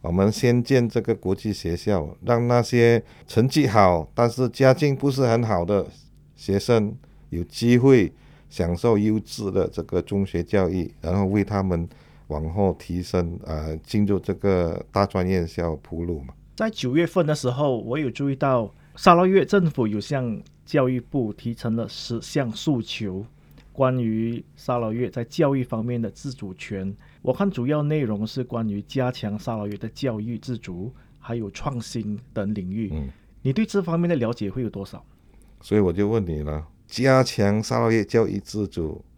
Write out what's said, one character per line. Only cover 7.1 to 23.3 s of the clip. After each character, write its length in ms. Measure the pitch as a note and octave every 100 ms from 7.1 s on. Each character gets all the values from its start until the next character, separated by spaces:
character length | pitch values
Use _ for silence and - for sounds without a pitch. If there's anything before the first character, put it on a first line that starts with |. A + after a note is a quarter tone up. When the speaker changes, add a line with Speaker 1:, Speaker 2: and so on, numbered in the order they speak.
| - -
Speaker 1:
有 120 | E2+ E2+
机 320 | - A#2+ B2
会 340 | C3+ C3 E2 - - - -
享 260 | - E2+ F2
受 200 | A#2+ G#2
优 220 | G#2 G#2+
质 280 | - - G2+
的 180 | F#2+ E2+
这 140 | -
个 160 | - F2+
中 240 | - G2+
学 200 | F#2+ E2+
教 260 | E2+ G#2 F#2
育， 240 | F#2 E2+ -
然 140 | D#2+ F#2+
后 100 | F#2+
为 180 | G#2
他 200 | G2 G2+
们 240 | F#2+ E2+ E2+ - - - -
往 200 | D2+ D#2+
后 220 | F2+ G2 E2+
提 240 | - F2+
升， 380 | F2+ F#2 E2+ E2+ -
呃， 300 | D#2 D#2 D#2+
进 280 | - G#2+ G2+
入 140 | G2
这 140 | - F#2+
个 500 | G2+ F#2 E2+ F2 -
大 140 | G2 G2+
专 200 | F#2+ F#2
院 220 | F#2 E2
校 280 | - E2+ D#2
铺 260 | - E2
路 160 | F2 D#2
嘛。 140 | C2+ - - -
Speaker 2:
在 140 | A3
九 260 | A3 B2+ C#3+
月 120 | E3+
份 180 | F#3+ D#3
的 80 |
时 160 | D3 B2+
候， 300 | B2 D3 A#2+
我 180 | A2+ C#3
有 140 | C#3
注 180 | A2 C#3
意 60 | C3+
到 360 | C#3 B2+ G#2 - - -
沙 200 | - F3
捞 100 | F#3
越 180 | F#3+
政 280 | C#3 G3+ E3
府 160 | C3+ A2
有 120 | G#2
向 400 | - C#3 B2 G#2 - _ -
教 220 | D3+ B2+
育 120 | B2+
部 320 | - C#3+ A2+
提 220 | - A#2 A2+
成 200 | A#2 A2+
了 120 | A2+
十 340 | - - A#2
项 300 | - D3 B2
诉 300 | G#2+ - C3
求， 440 | G#2 - G#2 F#2 A2+